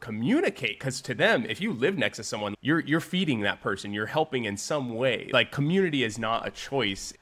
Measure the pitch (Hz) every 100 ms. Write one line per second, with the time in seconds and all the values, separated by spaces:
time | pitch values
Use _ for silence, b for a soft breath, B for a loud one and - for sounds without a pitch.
0 | 120 107 123 302 320 - 110 104 - -
1 | - 113 196 175 110 110 214 120 147 190
2 | 104 - 110 110 104 104 123 165 139 160
3 | - 180 175 113 101 101 117 98 101 104
4 | 107 156 156 131 110 98 - 151 123 113
5 | 131 107 - 123 113 - 143 190 180 143
6 | 113 107 113 113 104 - - 139 104 98
7 | - -